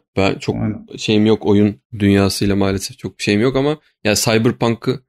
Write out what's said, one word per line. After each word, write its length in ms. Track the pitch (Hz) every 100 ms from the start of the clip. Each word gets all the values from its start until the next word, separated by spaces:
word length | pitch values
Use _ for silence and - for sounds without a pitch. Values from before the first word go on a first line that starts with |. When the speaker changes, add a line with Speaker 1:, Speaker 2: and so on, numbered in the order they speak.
| _ -
Speaker 1:
Ben 180 | 98 -
çok 160 | - 104
Speaker 2:
Aynen. 300 | 110 101 - -
Speaker 1:
şeyim 280 | - 107 107
yok. 200 | 107 -
Oyun 300 | 104 104 101 _ 107
dünyasıyla 560 | 101 98 98 - 101 98
maalesef 420 | 98 98 - -
çok 240 | 98 -
şeyim 200 | - 104
yok 140 | 127 127
ama 220 | 143 156 _ _
ya 120 | 107 101
Cyberpunk'ı 840 | - 113 120 110 117 110 - 127